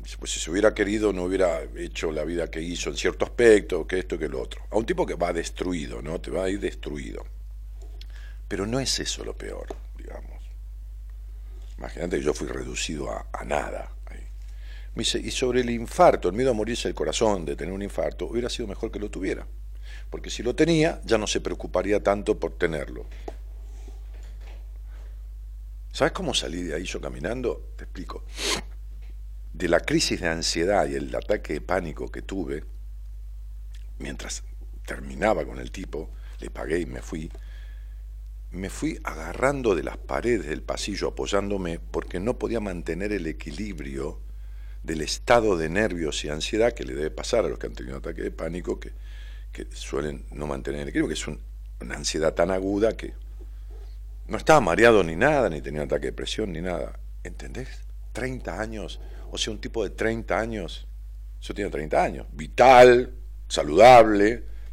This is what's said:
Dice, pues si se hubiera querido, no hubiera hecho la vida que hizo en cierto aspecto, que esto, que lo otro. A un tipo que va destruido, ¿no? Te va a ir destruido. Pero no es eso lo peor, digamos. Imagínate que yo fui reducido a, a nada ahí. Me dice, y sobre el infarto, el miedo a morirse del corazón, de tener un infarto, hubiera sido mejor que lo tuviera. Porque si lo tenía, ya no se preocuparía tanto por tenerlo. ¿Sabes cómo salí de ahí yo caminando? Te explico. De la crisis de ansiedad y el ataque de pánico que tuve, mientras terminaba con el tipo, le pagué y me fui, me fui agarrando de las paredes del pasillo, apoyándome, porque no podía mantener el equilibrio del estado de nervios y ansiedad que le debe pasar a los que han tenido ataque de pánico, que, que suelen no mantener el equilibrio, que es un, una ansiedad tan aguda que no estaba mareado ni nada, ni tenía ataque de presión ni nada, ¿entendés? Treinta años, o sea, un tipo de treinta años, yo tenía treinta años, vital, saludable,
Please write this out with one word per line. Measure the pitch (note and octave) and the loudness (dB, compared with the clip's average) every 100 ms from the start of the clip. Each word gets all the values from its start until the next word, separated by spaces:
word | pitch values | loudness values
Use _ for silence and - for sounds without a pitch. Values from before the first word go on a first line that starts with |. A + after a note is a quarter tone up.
Dice, | - - | -12 -10
pues | - | -6
si | - | -6
se | - | -2
hubiera | F2+ G#2+ | 4 4
querido, | G#2+ G2+ G#2+ G#2+ | 4 2 2 2
no | F#2 | 2
hubiera | F2+ F#2 F#2 E2 C#2 D#2 | 0 2 2 2 -4 -8
hecho | - - E2+ | -10 -4 -4
la | D2+ | -2
vida | D#2 E2+ D#2+ | -2 -2 -4
que | E2 | -4
hizo | E2+ E2+ - | -6 -4 -6
en | C#2 | -2
cierto | F#2 - | -2 0
aspecto, | - - A#2+ G#2 F2+ F2 D2+ | -2 6 10 10 6 -2 -2
que | F#2 | -4
esto, | F2 F2 | -2 -4
que | D2+ | -4
lo | C2 | -4
otro. | A#1+ - - | -6 -10 -4
A | G#2+ | 0
un | |
tipo | A#2 F3+ E3+ | 0 0 0
que | |
va | E2 F2 | 0 0
destruido, | E2+ D#2+ - F2 F2+ C2 A#1 | 0 -4 -4 -4 -4 -4 -8
¿no? | C#2 D#2+ | -6 -6
Te | - | -4
va | E2+ | -2
a | F#2+ | -2
ir | G2+ | -2
destruido. | F#2 - - D2 A#1 G1+ - - - - - - - - - - - - - | -4 -6 -8 -8 -8 -10 -10 -12 -12 -12 -12 -12 -12 -12 -12 -12 -12 -12 -6
Pero | F#2+ G2+ | -4 -2
no | B2+ | 0
es | B2+ - | 0 -2
eso | - - | -2 -6
lo | G#2+ G2+ | -8 -8
peor, | - - - - - - | -8 -8 -8 -10 -12 -12
digamos. | - - - - - - - - - - - - - - - - - - | -12 -12 -12 -12 -12 -12 -12 -12 -12 -12 -12 -12 -12 -12 -12 -12 -12 -10
Imagínate | B1 B1 F2 F2 | -10 -6 -2 0
que | |
yo | C#2+ | 0
fui | C#2 C#2+ | -2 -4
reducido | B1 B1+ B1+ - D2+ A#1+ | -6 -6 -6 -4 -4 -6
a, | G#1 - | -6 -8
a | - | -8
nada | - D2 G#1+ - - - - | -2 -2 -2 -6 -10 -12 -12
ahí. | - - - - - - - - - | -12 -12 -12 -12 -12 -12 -12 -10 -4
Me | |
dice, | A2+ - | -2 -2
y | G#2+ | -2
sobre | - B2+ B2 | 0 2 2
el | A#2+ | 2
infarto, | A#2 A#2 - F3 G#2 F2+ | 0 0 8 8 8 4
el | |
miedo | G2 C3 | 2 2
a | |
morirse | A2 G#2+ A#2+ F#2+ | 2 0 -2 -2
del | F2 | -2
corazón, | D2+ - A2 G2 | -2 4 4 4
de | D2+ | 0
tener | C#2+ D2+ | -4 -4
un | F#2+ | -4
infarto, | G2+ - D#2 - F2+ | -4 -2 -4 -4 -6
hubiera | A#2 A#2 | -4 -4
sido | - A2 | -4 -6
mejor | F#2+ A2+ | -6 -6
que | G2 | -6
lo | G#2 | -8
tuviera. | - F#3 - - - - - - - - | -6 -4 -6 -8 -12 -12 -12 -12 -12 -10
Porque | - - | -10 -8
si | - | -4
lo | G#2+ B2 | 0 4
tenía, | D#3 D#3+ D#3 - | 4 6 4 2
ya | - A2 | 2 2
no | G2+ | 2
se | - | 0
preocuparía | F2 F2 - F2+ F#2+ G2+ | -2 -4 -2 0 2 2
tanto | G2 G#2 G2+ G#2 | 4 4 2 0
por | E2 - | -2 0
tenerlo. | F2 D#2 B1+ A#1+ A1+ - - - - - - - - - - - - - - - - - - - - - - - - - - - - | 0 0 -6 -10 -12 -12 -10 -10 -12 -12 -12 -12 -12 -12 -12 -12 -12 -12 -12 -12 -12 -12 -12 -12 -12 -12 -12 -12 -12 -12 -12 -12 -10
¿Sabes | - D3+ | 0 0
cómo | D#3+ E3+ | 0 -2
salí | - - F2 | -2 -2 -4
de | F2+ D2+ | -4 -4
ahí | |
yo | F#2 A2 | -4 -6
caminando? | C#2+ B1+ E2 B2 A#2+ - - - | -6 -4 -4 -2 -2 -4 -8 -12
Te | |
explico. | - - - F2+ - - - - - - - - - - - - - | -12 -10 -10 -10 -12 -6 -2 -2 -6 -12 -12 -12 -12 -12 -12 -12 -12
De | - E2+ | -4 4
la | E2+ | 4
crisis | - D#3+ - G2 | 4 2 2 0
de | F2 | 0
ansiedad | E2 D#2+ E2+ F2 G2+ D2 | 0 0 2 4 4 2
y | |
el | C#2 C#2 | 0 -4
ataque | A#1+ - G#2+ - | -4 -2 -2 -2
de | D2+ | -4
pánico | - F#2 E2+ C2 B1 | -2 -2 -2 -6 -8
que | - | -8
tuve, | - F#2+ C#2+ C#2+ - - - - - - - - - - - - - - | -6 -6 -4 -6 -8 -12 -12 -12 -12 -12 -12 -12 -12 -12 -12 -12 -12 -10
mientras | C#2 C#2+ - - - - - - - | -8 -8 -8 -10 -10 -12 -12 -12 -10
terminaba | - C#2 C2+ G#2 F#2 | -10 -10 0 2 4
con | C2 B1+ | 0 -6
el | B1 | -8
tipo, | - F#2 D2 - - - - | -8 -8 -8 -8 -10 -12 -10
le | - | -10
pagué | - B1 E2+ | -8 -2 0
y | C#2+ | -2
me | B1 | -6
fui, | - D#2+ D#2 - - - - - - - - - - - - | -8 -8 -8 -10 -12 -12 -12 -12 -12 -12 -12 -12 -12 -12 -10
me | F2 F#2+ | -6 -6
fui | - D3+ - | -4 -4 -4
agarrando | - D#2 D#2+ - C3 C#3 A#2+ | -6 -8 -6 0 2 2 2
de | E2+ | 2
las | B1+ - | 0 -6
paredes | - C2+ A2 A#2 D2+ | -4 -2 2 0 0
del | C#2 | -4
pasillo, | - C#2 - G2+ D#2+ | -4 -4 -4 -2 -2
apoyándome, | - C2 G2+ G2+ G2+ F2 E2 | -2 0 0 0 -2 -2 -4
porque | - - - F2+ | -6 -6 -4 -4
no | G#2 A#2+ | -2 -2
podía | G#2+ A2+ | -2 -2
mantener | G#2 F2+ E2 E2 G#2 | -4 -4 -4 -4 -2
el | G#2 D#2 | -2 -4
equilibrio | D2+ E2+ D2+ G#2+ F2 C#2 C2+ C#2+ - - - - - - - | -6 -8 -8 -8 -8 -8 -6 -6 -8 -12 -12 -12 -12 -12 -10
del | - D#2+ | -6 -4
estado | D2+ - - A#2+ G#2+ F2 | -4 -2 6 6 6 4
de | D#2+ | 2
nervios | F2+ G#2+ F2+ D#2 - | 2 2 0 -4 -4
y | D2+ | -4
ansiedad | D2+ - G#2+ A#2 | -4 0 2 2
que | - | 2
le | B1+ | -6
debe | C2 D#2 | -4 -4
pasar | - - A#2 | -4 0 0
a | E2+ | 0
los | A#1 | -2
que | A1+ | -8
han | |
tenido | - A#1+ C2+ | -8 -10 -8
ataque | D#2 - | -8 -6
de | - | -6
pánico, | - E2 F2 F2 F#2 | -6 -6 -4 -4 -6
que, | - - - - - - - | -8 -12 -12 -12 -12 -12 -12
que | - - | -12 -12
suelen | - - C#2 D2+ C#2 - | -10 -6 -4 -4 -6 -8
no | - D2 | -6 -4
mantener | C2+ C2 C#2+ | -4 -4 -6
el | C#2+ | -4
equilibrio, | D#3 D3+ | -2 -2
que | D#2 | -2
es | - | -6
un, | - - - - - | -8 -10 -12 -12 -12
una | B1 D2 | -10 -6
ansiedad | C#2+ D2+ D#2 | -4 0 2
tan | - E2+ | 2 2
aguda | F#2+ G2 G2+ A2 - | 2 0 2 2 2
que | - - - - - - - - - - - - - | -6 -10 -12 -14 -14 -14 -14 -14 -14 -14 -14 -12 -6
no | G#2+ | 2
estaba | - D#3 | 8 8
mareado | F#2 F2 A#2 G#2+ | 8 8 10 10
ni | E2+ E2 | 6 4
nada, | C3 D3+ G#2+ | 4 4 2
ni | D2+ | 0
tenía | C2+ D2+ | -4 -4
ataque | C#2 D2 C2+ | 0 0 -2
de | |
presión | A#1+ B1+ - G#2+ | -4 -4 -4 -4
ni | D#2 | -4
nada, | F2+ E2+ B1+ - - - | -4 -4 -6 -8 -12 -12
¿entendés? | F#2 - - - C3 - - - - | -12 -10 -10 -10 -10 -12 -12 -12 -10
Treinta | - B2+ B2+ - E2+ | -6 -4 -4 -6 -6
años, | A2 A2 E2 - - - - | -6 -6 -8 -10 -12 -12 -8
o | F#2+ | -4
sea, | - | -4
un | G#2+ | -4
tipo | B2+ A2+ | -4 -2
de | F#2+ | -2
treinta | - G#2+ A2+ G#2+ F2+ | 0 0 0 0 0
años, | A#2 A2 D#2+ - - - - - - - | 0 -4 -6 -8 -12 -12 -12 -12 -12 -10
yo | - | -8
tenía | G2+ G2 | -4 -4
treinta | D2 D#2 C#3+ | -4 0 2
años, | E3+ C#2+ - | 2 -2 -10
vital, | - D#2+ - B2 B2 B2+ B2 B2 - - - - | -10 0 8 12 12 12 12 6 -4 -10 -10 -4
saludable, | F2 D2 D#2 A#2+ B2 A2 G#2 G2+ A#2+ - - - | -2 4 12 12 12 12 8 6 4 -4 -10 -10